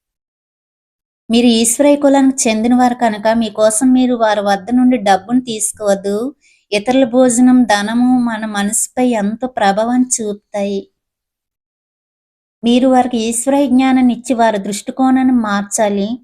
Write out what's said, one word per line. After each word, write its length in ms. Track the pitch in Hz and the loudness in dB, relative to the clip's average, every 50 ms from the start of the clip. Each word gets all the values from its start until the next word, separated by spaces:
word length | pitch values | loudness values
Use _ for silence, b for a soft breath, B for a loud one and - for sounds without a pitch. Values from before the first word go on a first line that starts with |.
| _ _ _ _ _ _ _ _ _ _ _ _ _ _ _ _ _ _ _ _ _ _ _ _ _ - | _ _ _ _ _ _ _ _ _ _ _ _ _ _ _ _ _ _ _ _ _ _ _ _ _ -2
మీరు 160 | 226 240 240 | 0 2 4
ఈశ్వరయ్య 500 | 247 226 226 233 - - - 285 294 285 | 4 2 2 0 0 0 2 2 2 2
కులానికి 520 | 285 294 277 269 277 269 269 262 - - 233 | 2 2 2 2 2 2 2 0 0 -2 -2
చెందినవారు 460 | 220 214 220 240 247 247 254 247 247 | -2 -2 0 0 2 2 2 0 0
కనుక 340 | 247 240 226 208 202 214 220 | 0 -2 -2 -2 -2 -2 -2
మీకోసం 640 | 226 233 226 214 208 - 214 220 220 - 269 254 254 | 0 0 -2 -4 -2 0 0 0 0 2 2 2 4
మీరు 220 | 254 254 247 247 | 4 2 2 0
వారి 260 | 226 226 214 208 208 | 0 0 0 0 0
వద్ద 260 | 202 202 196 190 185 226 240 | 0 -2 -2 -2 -2 -2 0
నుండి 220 | 254 254 254 254 | 2 2 2 2
డబ్బును 440 | 226 196 208 190 185 190 233 247 254 | 2 2 2 0 0 0 -2 -2 -2
తీసుకోవద్దు. 960 | 254 240 220 214 - - - - 214 202 196 190 190 202 202 208 240 285 - _ _ _ _ _ _ _ 202 | -2 -4 -6 -6 -6 -8 -8 -6 -4 -2 -2 -2 -2 -4 -4 -4 -6 -8 -10 _ _ _ _ _ _ _ -6
ఇతరుల 320 | 214 208 254 247 269 269 | -4 -2 0 2 2 2
భోజనం, 580 | 226 233 254 262 254 233 240 254 254 254 254 240 | 2 2 2 2 2 4 4 4 4 4 4 4
ధనము 560 | 214 208 202 202 214 233 240 247 254 254 247 | 2 0 0 -2 -2 -2 0 0 2 2 0
మన 280 | 240 233 220 214 214 | 0 -2 -4 -6 -8
మనసుపై 640 | 214 208 202 202 208 226 - - - _ 262 254 247 | -6 -4 -4 -4 -2 -2 -4 -6 -6 _ -2 0 0
ఎంతో 380 | 233 220 - 202 226 - 262 | 0 0 -2 -4 -4 -6 -8
ప్రభావం 560 | 247 - - 214 196 196 208 220 233 247 254 254 | -8 -4 -2 0 0 0 0 -2 0 0 0 0
చూపుతాయి. 880 | 254 - - 220 208 202 202 _ _ - 202 202 202 196 196 196 _ _ _ _ _ _ _ _ _ _ _ _ _ _ _ _ _ _ _ _ _ _ _ _ _ _ _ _ _ _ _ _ _ _ _ - | -2 -2 -4 -6 -6 -8 -10 _ _ -8 -6 -6 -4 -6 -6 -8 _ _ _ _ _ _ _ _ _ _ _ _ _ _ _ _ _ _ _ _ _ _ _ _ _ _ _ _ _ _ _ _ _ _ _ -2
మీరు 240 | 233 240 247 254 262 | 0 2 2 2 2
వారికి 300 | 254 254 247 247 247 226 | 2 2 2 0 -2 -4
ఈశ్వరయ్య 480 | 220 226 226 - - 269 277 277 285 | -4 -4 -4 -4 -2 -2 0 0 0
జ్ఞానాన్ని 480 | 269 247 254 262 262 262 262 254 247 233 | 2 2 2 2 2 2 2 2 2 0
ఇచ్చి 200 | 240 - - 254 | -2 -4 -4 -2
వారి 240 | 226 233 220 214 202 | 0 0 0 0 -2
దృష్టికోణాన్ని 720 | 196 208 202 - - 262 254 - 262 262 262 262 262 262 254 | -4 -6 -8 -8 -10 -8 -4 -2 0 0 2 2 2 2 0
మార్చాలి. 840 | 240 220 208 202 202 202 202 - - 220 202 202 202 196 214 247 254 | 0 0 -2 -4 -4 -4 -4 -4 -2 -2 0 0 -2 -2 -4 -6 -8